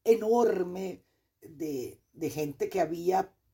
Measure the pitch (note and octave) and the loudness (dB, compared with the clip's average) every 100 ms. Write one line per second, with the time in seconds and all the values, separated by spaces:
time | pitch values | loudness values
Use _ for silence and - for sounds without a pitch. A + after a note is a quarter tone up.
0 | A3+ A3+ A3 A#3+ A3+ F#3 F3+ F#3 F#3+ - | 4 4 6 4 4 2 -2 -4 -8 -10
1 | _ _ _ _ G4 - D#3 C3+ A#2 - | _ _ _ _ -18 -10 -6 -6 -8 -12
2 | _ - D3+ D3+ D3 - G#3 F#3+ D#3+ E3+ | _ -8 -6 -4 -6 -4 -4 -2 -2 -2
3 | F3 F#3 - _ _ | 0 0 0 _ _